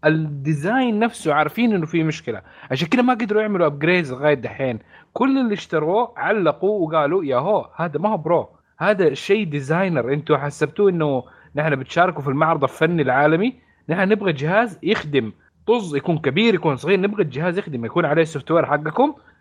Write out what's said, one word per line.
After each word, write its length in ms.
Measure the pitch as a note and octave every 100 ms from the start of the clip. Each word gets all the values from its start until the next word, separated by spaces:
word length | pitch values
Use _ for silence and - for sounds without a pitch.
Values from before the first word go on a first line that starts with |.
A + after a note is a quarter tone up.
الديزاين 920 | D#3 D#3+ D#3 C#3+ C#3 D3+ D#3+ B3+ B3+ G#3
نفسه 360 | A#3 - D#3+
عارفين 400 | D3 D3+ G#3+ A#3+
إنه 120 | G3+ D3+
في 180 | E3+
مشكلة، 380 | D#3+ D3+ - G#2 - - -
عشان 180 | C3 D#3+
كده 140 | B3+
ما 120 | B3
قدروا 280 | A#3+ A3+ G#3
يعملوا 240 | G#3+ G3 D#3+
أبجريدز 460 | C#3+ D#3+ F3+ D3+
لغاية 220 | B2+ D3
دحين. 440 | C#3+ A#2 - C3 A2 _ - _
كل 260 | - C4+ C4+
اللي 160 | A#3+
اشتروه 600 | G3+ - D#3+ D3+ G3+ A#3+ -
علقوا 720 | D#3 G#3+ D#3+ D3 F#3+ G#3 D#3
وقالوا: 360 | D#3+ D3 F#3
"يا 120 | D3+ B2
هو، 340 | D#3+ G#3 - -
هذا 220 | E3+ D3
ما 100 | G3+
هو 80 | G#3
برو، 320 | D3+ E3+ G#2+ _ _ _
هذا 360 | F3 G3+ E3
شيء 300 | C#3 - G#3
ديزاينر، 680 | F#3+ C#3+ C3+ E3 F#3+ D#3 A#2
أنتوا 240 | D3 D3+ D3
حسبتوه 540 | C#3+ - D3+ - G3+
إنه 320 | F3 D3+ C3 - - - C#3
نحن 200 | D#3 C3+
بتشاركوا 460 | C3 E3+ F3+ D3+
في 60 | C#3+
المعرض 340 | C3+ D#3+ D#3+
الفني 400 | C3+ - E3 E3+
العالمي، 520 | B2+ C3 D3+ D#3+ A3+ - _ _ -
نحن 200 | E3 F#3+
نبغى 240 | G#3+ G3
جهاز 460 | D3 D3 G3 A#3+ D#3
يخدم، 500 | D#3 G#3+ D3+ C#3+ A2 - _ _ -
طز 300 | A#3+ F#3 C#3+
يكون 220 | F3+ D#3+
كبير 360 | D3 C#3+ A3+
يكون 220 | F#3+ E3 B2+
صغير، 240 | D3 F#3+
نبغى 220 | G3 G#3
الجهاز 360 | D#3+ B2+ F3 F3
يخدم، 260 | F#3 C3
يكون 200 | A2+ E3+
عليه 180 | D#3+ D#3
السوفت 280 | D#3+ C#3+ -
وير 160 | E3 C3+
حقكم، 480 | D3 D#3 D#3 C#4+ D4 _ _